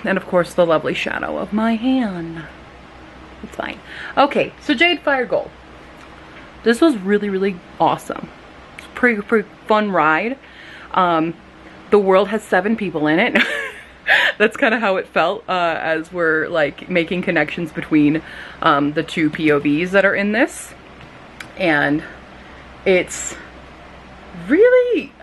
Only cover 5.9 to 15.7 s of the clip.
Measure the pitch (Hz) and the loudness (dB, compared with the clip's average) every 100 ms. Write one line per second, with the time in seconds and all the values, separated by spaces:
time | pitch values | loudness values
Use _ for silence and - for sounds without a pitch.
5.9 | - - - - - - - 220 233 330 | -20 -20 -20 -20 -20 -20 -4 0 4 4
6.9 | 233 185 208 208 190 196 180 - - 156 | 2 2 0 0 -2 -2 -4 -8 0 0
7.9 | 160 - - - - - - - - - | 0 -4 -10 -12 -16 -20 -20 -20 -20 -18
8.9 | - 247 214 202 226 208 - - 214 208 | 0 0 0 0 -2 -2 -6 0 0 2
9.9 | 180 151 156 214 262 - - - - - | 2 2 2 -2 -6 -14 -20 -20 -20 -6
10.9 | - 180 165 160 165 - - - - - | 0 2 2 -2 -6 -16 -20 -20 -20 0
11.9 | 208 190 190 196 214 - 190 196 220 196 | 2 4 4 2 -2 -2 0 0 -2 -2
12.9 | 156 151 160 233 - - - - - - | -2 2 2 4 2 0 -4 -8 -12 -20
13.9 | - - - - - 214 - 262 233 220 | -8 0 2 2 2 0 0 -2 0 -2
14.9 | 190 - 190 170 - - 185 170 | -2 -2 0 0 -2 -4 -2 -2